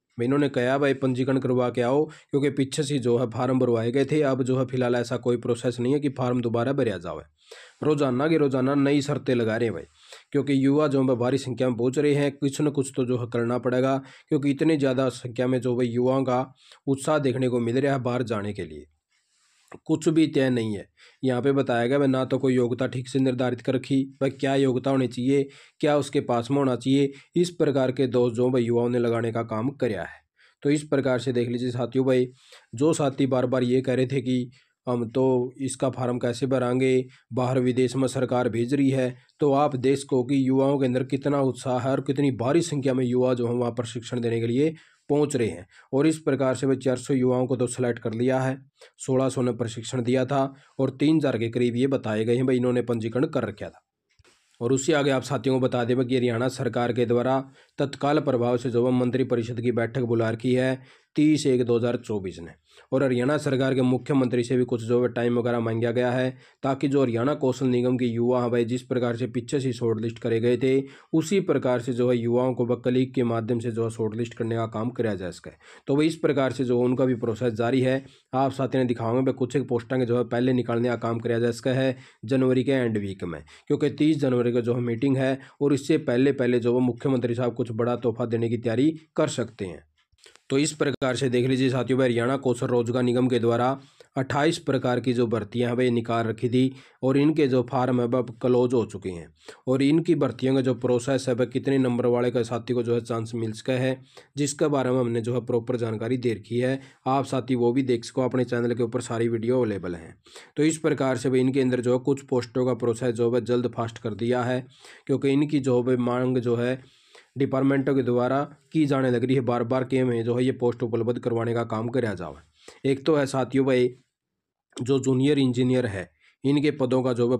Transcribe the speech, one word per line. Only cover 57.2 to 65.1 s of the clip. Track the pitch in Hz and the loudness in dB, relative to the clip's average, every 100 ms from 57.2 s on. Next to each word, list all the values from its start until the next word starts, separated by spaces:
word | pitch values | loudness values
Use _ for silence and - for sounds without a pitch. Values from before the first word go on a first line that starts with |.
| 123 135 135 - _ - | 2 0 -2 -16 _ -6
तत्काल | 139 - 143 147 | -6 -2 0 0
प्रभाव | 143 123 120 123 | 0 0 0 0
से | 131 | 0
जो | 117 127 | 0 2
है | |
मंत्रिपरिषद | 127 123 127 123 120 117 113 | 2 0 0 0 -2 -4 -4
की | 120 | -2
बैठक | 113 113 127 | -2 -2 -2
बुला | 120 117 113 | -2 0 0
रखी | 110 127 | -2 0
है | 123 131 127 127 - _ - | 2 2 -2 -8 -20 _ 2
तीस | 151 147 143 | 4 4 2
एक | 127 | 2
दो | 120 117 | 2 2
हज़ार | 120 120 | 2 -2
चौबीस | - 104 92 85 | -4 -6 -6 -10
ने, | 87 - _ - - | -16 -18 _ -20 -4
और | 131 | 0
हरियाणा | 139 120 127 151 | 2 2 2 0
सरकार | 147 131 131 | 0 0 0
के | 131 | 2
मुख्यमंत्री | 127 127 127 139 127 123 | 2 0 0 0 2 0
से | 117 127 | 0 0
भी | |
कुछ | 127 120 | 0 -2
जो | 113 120 | 0 2
है | |
टाइम | 123 | 2